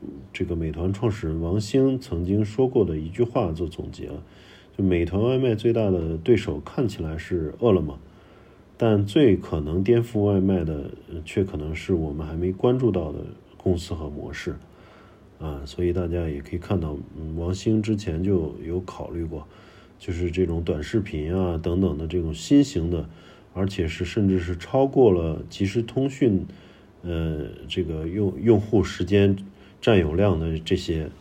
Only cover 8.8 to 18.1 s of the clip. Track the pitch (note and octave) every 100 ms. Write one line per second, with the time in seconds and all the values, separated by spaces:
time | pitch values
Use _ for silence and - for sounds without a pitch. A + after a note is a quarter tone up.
8.8 | A2+ G#2 G2+ D#3+ C3 F2+ - D#2+ D2+ F2
9.8 | G2+ A#2 A#2 G#2+ G2+ G2 F#2+ F#2 D#2+ D2+
10.8 | - - - D#2 - G#2 F#2+ D2+ D#2 E2
11.8 | - F2 D#2 D2 D#2 D#2+ F2+ F#2+ B2 B2+
12.8 | A#2+ F#2 D#2 D2 D#2+ - - - G2 F2
13.8 | - D#2 D2+ D2 C#2+ D#2 E2+ - - -
14.8 | - - - - - - D#2+ C#2+ C#2 -
15.8 | F2 F2+ F2 F2 D#2+ C#2+ C#2+ F2 - F2
16.8 | D#2+ C#2+ - D#2+ D#2 E2 E2+ F#2+ A2 A2
17.8 | G#2+ G2+ -